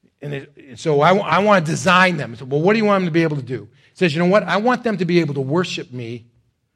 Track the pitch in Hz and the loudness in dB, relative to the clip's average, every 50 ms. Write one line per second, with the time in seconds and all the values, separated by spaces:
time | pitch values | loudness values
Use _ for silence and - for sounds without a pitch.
0 | _ _ _ _ 151 147 143 139 135 - _ - - 139 123 110 - 165 151 143 | _ _ _ _ -12 -10 -10 -10 -12 -14 _ -20 -20 -20 -18 -8 -4 -2 2 4
1 | 147 165 185 202 202 160 156 175 202 214 208 190 160 151 160 135 120 185 175 185 | 4 4 4 4 2 0 0 2 4 4 4 4 2 0 -4 -2 0 2 4 4
2 | 185 185 175 151 135 113 117 113 135 127 139 147 160 185 214 226 214 208 202 196 | 4 4 2 -2 -6 -8 -10 -14 -10 -6 -4 0 0 2 2 2 2 2 2 2
3 | 185 175 156 170 160 - 151 147 123 110 131 113 101 - _ _ _ _ _ - | 0 0 0 0 0 0 -2 -4 -8 -8 -10 -10 -12 -14 _ _ _ _ _ -2
4 | 185 175 135 160 175 180 190 214 196 175 165 196 214 240 247 240 - 233 214 170 | 0 0 0 2 2 4 4 2 2 2 -2 0 0 0 0 0 -2 -4 -4 -2
5 | 185 165 175 170 165 147 139 139 135 131 143 175 185 170 - - 143 - 127 123 | -2 0 0 0 0 0 -2 -6 -4 -2 -2 -2 -2 -4 -6 -12 -12 -12 -14 -14
6 | 120 113 117 120 107 _ _ _ _ _ _ _ _ _ _ | -12 -12 -12 -14 -16 _ _ _ _ _ _ _ _ _ _